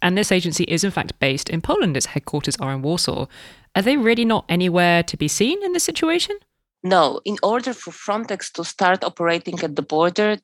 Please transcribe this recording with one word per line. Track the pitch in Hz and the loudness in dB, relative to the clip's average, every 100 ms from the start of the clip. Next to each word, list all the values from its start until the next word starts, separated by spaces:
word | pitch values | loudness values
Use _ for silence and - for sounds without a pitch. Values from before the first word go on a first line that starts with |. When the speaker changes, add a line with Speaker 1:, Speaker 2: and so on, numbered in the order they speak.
Speaker 1:
and | 180 185 | 0 2
this | 208 | 2
agency | 185 170 156 - | 2 2 -2 0
is, | 165 | 0
in | 196 | 0
fact, | 165 - - | -2 -6 -2
based | 139 135 - | -2 -2 -4
in | 165 | -4
Poland. | - 381 214 139 | 0 0 2 0
Its | - | -2
headquarters | 147 - 147 143 - | -4 -4 -4 -4 -4
are | 135 | -4
in | 135 | -2
Warsaw. | 139 170 - - 139 - - - _ | -2 -2 -2 -2 -6 -10 -20 -20 _
Are | 185 | 0
they | 208 285 | 2 4
really | 226 233 226 | 4 2 2
not | 214 - | 0 0
anywhere | 175 180 175 175 170 | 0 2 4 4 4
to | 170 - | 2 -2
be | 151 | -4
seen | - 226 392 | 2 2 2
in | 392 | -2
this | 359 - | -2 -2
situation? | 320 320 349 - 403 _ _ _ _ | 0 0 0 -2 -6 _ _ _ _
Speaker 2:
No. | 185 185 143 - | 2 4 4 2
In | - 208 | -6 -2
order | 196 240 254 | 0 0 -2
for | - - | -8 -12
Frontex | - - 214 220 190 - | -10 -4 -4 -4 -8 -8
to | - 170 | -10 -10
start | - 185 185 175 | 0 0 2 -2
operating | - 170 170 175 170 | -2 -2 0 -4 -6
at | 165 147 | -6 -6
the | |
border, | 160 156 175 180 214 208 | -2 2 2 2 0 0